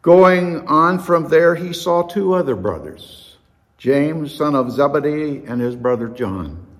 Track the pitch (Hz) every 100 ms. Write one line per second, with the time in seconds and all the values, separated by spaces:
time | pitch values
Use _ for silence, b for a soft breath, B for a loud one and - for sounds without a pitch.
0 | - 180 185 185 180 160 - 156 165 185
1 | 180 170 147 160 170 170 180 170 180 175
2 | 175 208 190 185 147 110 98 80 64 -
3 | - - - _ _ _ _ _ 120 139
4 | 147 160 147 - 151 143 123 120 139 147
5 | 143 151 151 139 135 123 120 123 123 120
6 | 117 117 113 95 78 80 - -